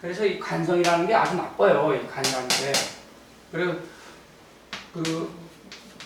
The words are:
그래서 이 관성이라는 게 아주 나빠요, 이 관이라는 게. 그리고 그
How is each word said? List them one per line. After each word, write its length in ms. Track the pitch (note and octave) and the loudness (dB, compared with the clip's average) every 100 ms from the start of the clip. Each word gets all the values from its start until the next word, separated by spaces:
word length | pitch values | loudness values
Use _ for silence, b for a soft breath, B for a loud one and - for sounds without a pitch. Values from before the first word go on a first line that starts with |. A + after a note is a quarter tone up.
그래서 240 | F3 F#3 G#3 | -8 0 0
이 140 | F3 | 0
관성이라는 640 | - E3 E3 F3 F3 E3+ F3+ | -4 -2 2 4 4 4 4
게 80 | |
아주 220 | A3 - F3+ | 4 2 0
나빠요, 580 | - - G3+ - D3+ | -4 2 4 6 4
이 120 | B2 A#2 | 0 -2
관이라는 400 | - C3 C3 B2 | -4 -2 -2 -2
게. 240 | B2 C#3 C#3 - - - - - - - | -2 0 0 -2 -8 -20 -20 -20 -20 -12
그리고 260 | E3 F3+ D#3 - B B B B - - - - - - | -4 -2 -4 -8 B B B B -20 -20 -20 -16 -16 -12
그 400 | E3+ D#3+ D#3+ E3 - - - - - - - | -6 -4 -4 -6 -12 -20 -20 -20 -20 -20 -20